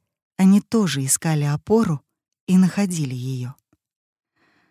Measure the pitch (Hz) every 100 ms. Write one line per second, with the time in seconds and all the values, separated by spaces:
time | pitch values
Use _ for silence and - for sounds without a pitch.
0 | _ _ _ - 190 202 - 233 185 139
1 | 135 - 165 151 147 147 - 220 208 147
2 | - _ _ _ - 185 185 - 202 170
3 | 139 127 131 127 123 - _ _ _ _
4 | _ _ _ _ _ _ _